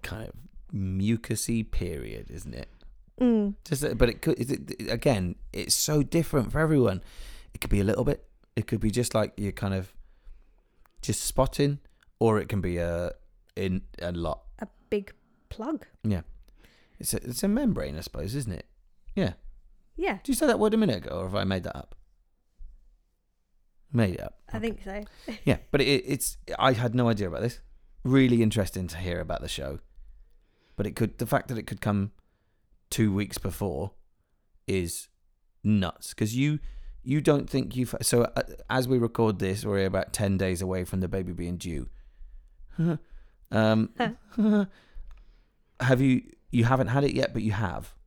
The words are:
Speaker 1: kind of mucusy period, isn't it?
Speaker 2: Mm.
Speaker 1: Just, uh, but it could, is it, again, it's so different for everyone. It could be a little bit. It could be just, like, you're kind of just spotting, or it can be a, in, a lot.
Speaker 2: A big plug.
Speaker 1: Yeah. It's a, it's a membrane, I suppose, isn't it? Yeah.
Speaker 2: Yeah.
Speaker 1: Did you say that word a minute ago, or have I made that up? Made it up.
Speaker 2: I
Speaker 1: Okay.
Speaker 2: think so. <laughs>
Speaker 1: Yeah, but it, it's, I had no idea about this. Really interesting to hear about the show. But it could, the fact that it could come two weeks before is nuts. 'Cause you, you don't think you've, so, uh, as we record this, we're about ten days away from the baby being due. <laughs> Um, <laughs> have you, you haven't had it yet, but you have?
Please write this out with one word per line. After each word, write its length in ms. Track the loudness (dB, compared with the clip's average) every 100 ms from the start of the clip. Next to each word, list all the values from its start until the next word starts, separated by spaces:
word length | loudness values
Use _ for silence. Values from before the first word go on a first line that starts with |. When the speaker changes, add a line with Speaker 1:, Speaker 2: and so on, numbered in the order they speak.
Speaker 1:
kind 220 | -10 -10 -10
of 40 | -14 -18 -18 -10
mucusy 920 | -6 -2 0 2 0 0 -4 -2 -2 0
period, 600 | -2 -2 -6 -8 -10 -12
isn't 240 | -12 -12
it? 140 | -12 -14 -16 -20 -20 -20 0
Speaker 2:
Mm. 340 | 2 4 2 -4
Speaker 1:
Just, 200 | -4 -2
uh, 100 | -2
but 140 | 4 2
it 140 | 4
could, 160 | 0 0
is 120 | 0
it, 400 | -2 -4 -10 -4
again, 460 | 0 2 2 0 -4 -10
it's 220 | -8 -2
so 280 | 0 2 2
different 480 | 2 2 2 0 0
for 60 | 2
everyone. 420 | 4 6 4 2 -6 -16 -16 -16 -18
It 60 | -10
could 100 | 0
be 100 | 4
a 40 |
little 200 | 4 4
bit. 200 | 2 0 -4 _ _ -6
It 100 | -2
could 140 | 0
be 100 | 0
just, 240 | 2 0
like, 180 | 0 -2 -2
you're 160 | -6
kind 220 | -2 -2
of 180 | -2 -4 -12 -20 -20 -20 -20 -20 _ _ _ -20 _
just 220 | -4 -2
spotting, 560 | -2 2 2 4 0 0 -8 _ _ _
or 220 | 4 4
it 80 | 2
can 120 | -2
be 180 | 0 0
a, 340 | -2 -2 -4 -8 -18 _ _ -4
in, 260 | -2 -2 -4 -8
a 100 | -6
lot. 280 | -4 -4 -4 -10 -14
Speaker 2:
A 80 | -14 _ _
big 220 | -4 -4 -18 _ _ _
plug. 380 | -10 -6 -6 -8 _
Speaker 1:
Yeah. 200 | -4 -4 -4 -18 -20 -20 -20 _ _ -12
It's 160 | -6
a, 40 | -6
it's 240 | -6 -2
a 40 | 0
membrane, 480 | 2 2 0 -2 -6
I 40 |
suppose, 340 | -8 -6 -4
isn't 180 | -4 -4
it? 140 | -8 -10 _ _ _ -8
Yeah. 200 | -2 -2 -2 -14 -18 -20 -20 _ -4
Speaker 2:
Yeah. 180 | -4 -4
Speaker 1:
Did 40 | -2
you 60 |
say 120 | 2 4
that 100 | 4
word 160 | 4
a 20 | 4
minute 280 | 2 2
ago, 140 | -2 -6
or 40 |
have 100 | -2 -2
I 80 |
made 180 | 0 0
that 120 | -2 -10
up? 180 | -12 -18 -20 _ _ _ _ _ -16 -16 -20 _ _ _ _ _ _ _ _ _ _
Made 220 | 2 2
it 60 | 0
up. 180 | -8 -12 -10
Speaker 2:
I 40 | -6
Speaker 1:
Okay. 100 | -4
Speaker 2:
think 100 | -6
so. 220 | -10 -10 -12 -16 -12 -4
<laughs> 40 |
Speaker 1:
Yeah, 140 | 0 0 0
but 100 | 0
it, 220 | 4 2 0
it's, 300 | -4 -4 -6 -10 2
I 140 | 4
had 220 | 4 2 2
no 120 | 2
idea 200 | 2 0
about 140 | -2
this. 180 | -4 -6 -18 -20 -20 -8
Really 400 | 4 6 8 6
interesting 460 | 4 4 0 -2 -6
to 80 | -6
hear 240 | -4 -4
about 200 | -4 -6
the 80 | -6
show. 300 | -6 -8 -8 -14 -20 -20 -20 -20 -20 _ _ _ -4
But 100 | -4
it 100 | 0
could, 220 | -2 -2
the 80 | 0
fact 200 | 0 0
that 100 | -8
it 80 | -8
could 120 | -4
come 300 | 0 0 0 -6 _ _ _ _ _ _ _
two 220 | 2 2
weeks 260 | 2 -2 -4
before 540 | -6 -4 -4 -2 -6 -8 -20 _ _ _ _ _ -4
is 420 | -2 -2 -6 -12 _ _ _ _ _
nuts. 500 | 2 2 2 -4 -14
'Cause 200 | -4 -2
you, 240 | 2 0 0 -4 -10 -12 -12
you 160 | -2 0
don't 280 | 4 4 4
think 280 | -2 -2 -2
you've, 180 | -2 -2
so, 200 | 2 4 4 0
uh, 60 | -4 -8 -2
as 200 | 0 2
we 100 | 2
record 400 | 2 2 2 4
this, 260 | 0 0
we're 220 | 0 0 2
about 260 | 0 -2
ten 240 | 0 2 2
days 220 | 2 0
away 240 | -2 -2
from 160 | -2 -2
the 80 | -2
baby 240 | -2 -4
being 240 | -6 -6 -6
due. 320 | -6 -6 -6 -12 -20 -18 -18 -18 -20 _ -18 -2
<laughs> 200 | -2 -2 -6 -20 -20 _ -4
Um, 380 | 2 4 4 2 0 -4 -4 -12 0
<laughs> 320 | 4 4 2 -6 _ -14 -14 -16 -20 -20 _ _ _ _
have 200 | 4 6
you, 220 | 6 4 0 -20 _
you 140 | 2
haven't 240 | 4 4 4
had 160 | 2
it 100 | 2
yet, 180 | 2 0
but 100 | 0
you 100 | -2
have? 420 | 0 -2 -4 -10 -18